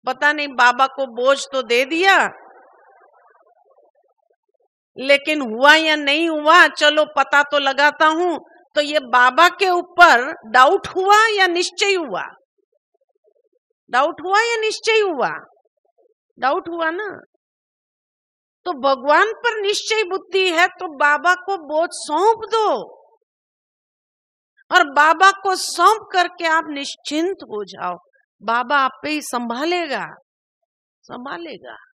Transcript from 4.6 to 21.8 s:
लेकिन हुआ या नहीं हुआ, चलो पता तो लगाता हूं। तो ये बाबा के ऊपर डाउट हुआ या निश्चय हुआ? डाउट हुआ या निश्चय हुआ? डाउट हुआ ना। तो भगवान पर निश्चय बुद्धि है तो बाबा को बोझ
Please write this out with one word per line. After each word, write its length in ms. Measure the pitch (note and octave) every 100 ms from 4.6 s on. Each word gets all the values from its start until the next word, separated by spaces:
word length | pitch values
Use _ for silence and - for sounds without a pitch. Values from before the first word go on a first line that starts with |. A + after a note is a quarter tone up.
| _ _ _ -
लेकिन 440 | C4 C#4 D4 D4+
हुआ 320 | B3 A3 C#4 D#4
या 200 | D#4+ D4+
नहीं 320 | C#4+ D4 E4
हुआ, 380 | D#4 D4+ F4 D#4
चलो 360 | - D4 D4+ D4+ D4
पता 240 | C#4+ C#4+
तो 160 | C#4+ D4
लगाता 460 | C#4 C4 D4 D4 D#4
हूं। 300 | D#4+ F4+ D4+ - _ _ D4
तो 60 |
ये 180 | D4 D4+ B3+
बाबा 380 | B3 B3+ B3+ F4
के 200 | F4 F#4
ऊपर 540 | F4 F4 - E4+ A#3+ C4 E4 A3
डाउट 360 | A#3+ C#4 G4 -
हुआ 300 | F4+ F#4+ G#4 A4
या 200 | G#4 F#4
निश्चय 460 | F4 F4 F4+ G4+
हुआ? 300 | F#4+ D4 E3+ C#3 - _ _ _ _ _ _ _ _ _ _ _ _ _ _ _
डाउट 320 | B3 D4 - E4
हुआ 140 | G4+
या 140 | A#4 A4+
निश्चय 380 | A4 G#4 - A4
हुआ? 280 | G4+ C#4+ F3+ D3+ - _ _ _ _ _ _ _ _ _
डाउट 320 | B3 F4 -
हुआ 200 | E4+ D#4+
ना। 200 | E4+ G#4 - _ _ _ _ _ _ _ _ _ _ _ _ _ _ F4+
तो 60 | D4
भगवान 520 | C4+ C4 C4+ D#4 G#4 A4
पर 240 | A#4 A4
निश्चय 420 | G4 G#4 - A4
बुद्धि 460 | F#4 F#4+ - F#4 F#4
है 160 | D#4+ F#4
तो 180 | F#4 F4+ C#4
बाबा 360 | D4 D4 E4+ F4+
को 220 | F4+ G4 C#4+
बोझ 220 | D4+